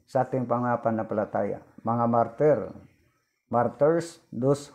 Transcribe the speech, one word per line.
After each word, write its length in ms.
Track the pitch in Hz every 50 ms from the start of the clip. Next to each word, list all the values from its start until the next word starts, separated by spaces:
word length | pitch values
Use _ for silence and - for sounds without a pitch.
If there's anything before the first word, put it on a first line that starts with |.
| _ _
sa 160 | - 131 123
ating 160 | - - 127
mga 400 | 123 117 117 120 123 123 120 117
pananampalataya. 800 | - 117 113 110 110 - 107 107 101 - - 104 101 101 - - - - _ - -
Mga 180 | 113 117 120 120 120
martyr. 480 | 117 117 117 - - - 143 151 135 98 95 - - - - _ _ _ _ _ _ _ _ _ _ _ _ _
Martyrs, 720 | 117 113 117 113 - - 143 156 165 170 165 - - - _ _
those 400 | - 113 127 135 143 139 - -